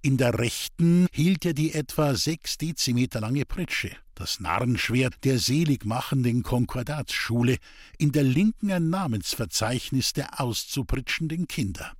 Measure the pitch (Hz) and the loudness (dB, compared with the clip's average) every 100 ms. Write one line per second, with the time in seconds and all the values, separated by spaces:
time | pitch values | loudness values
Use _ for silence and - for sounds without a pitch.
0 | 143 131 123 120 120 - - - 170 175 | 2 4 4 2 0 -2 -8 0 4 6
1 | 180 - 160 185 180 143 156 156 143 - | 4 4 2 2 0 0 0 0 -4 0
2 | 147 127 - 160 - - 156 170 - 120 | 0 2 0 -4 -6 -6 -4 -2 0 2
3 | 123 117 107 139 131 - 180 - 92 - | 0 -2 -2 -2 -2 -4 -4 -4 -6 -10
4 | - - 87 - 87 90 123 110 - 120 | -20 -12 -8 -6 -2 0 2 0 2 2
5 | 131 - 135 131 - 139 165 135 104 113 | 2 0 0 2 2 2 2 2 0 -4
6 | - 135 123 120 - 123 123 127 120 151 | -2 0 2 0 0 0 0 -2 -4 -6
7 | - - - 117 120 123 - - - - | -4 -6 -2 2 2 0 -4 -20 -20 0
8 | 147 147 139 131 208 - 208 185 160 190 | 2 4 4 4 2 2 -2 0 0 0
9 | 180 110 - - 101 - 110 123 - 135 | 0 -2 -4 -6 -4 -2 -2 -2 -2 -2
10 | 123 - 135 - 127 110 - - 123 - | 0 -2 -6 -4 -4 -4 -4 -6 -2 -4
11 | 127 - 160 160 175 - 104 82 - - | -2 -4 -4 -4 -6 -2 -4 -4 -12 -16